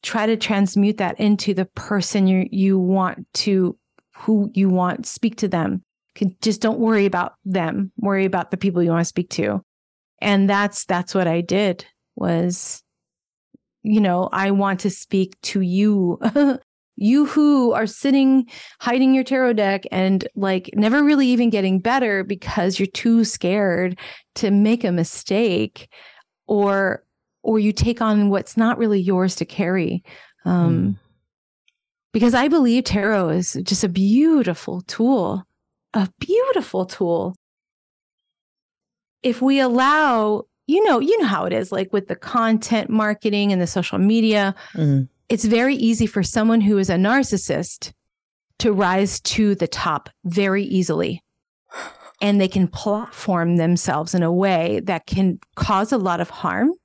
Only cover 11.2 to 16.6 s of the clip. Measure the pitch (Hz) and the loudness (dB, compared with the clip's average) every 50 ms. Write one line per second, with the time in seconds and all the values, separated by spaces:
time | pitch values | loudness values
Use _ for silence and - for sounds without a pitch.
11.2 | 185 170 160 170 175 170 185 196 208 196 175 - - _ _ _ _ _ _ - | 0 0 0 -2 -2 -2 0 0 0 0 -2 -4 -10 _ _ _ _ _ _ -6
12.2 | - 180 170 165 170 180 180 - - - - - _ _ _ _ _ _ _ _ | -4 -2 0 0 0 -2 -4 -6 -8 -12 -12 -14 _ _ _ _ _ _ _ _
13.2 | _ _ _ _ _ _ _ _ _ _ _ _ _ 214 214 220 208 190 175 175 | _ _ _ _ _ _ _ _ _ _ _ _ _ 0 2 2 2 2 0 0
14.2 | 185 - - 190 190 196 196 196 196 196 190 185 - 202 180 - - _ - 190 | -2 -4 -4 -2 -2 0 0 0 0 0 -2 -2 -4 -4 -4 -4 -10 _ -2 -2
15.2 | 190 185 - _ - - - 196 185 180 180 190 208 214 208 202 185 175 170 - | -2 -2 -6 _ -12 -6 -4 -2 -2 0 0 2 2 2 2 2 0 0 -2 -2
16.2 | - 226 202 294 294 277 262 254 | -4 -2 0 2 2 2 0 -2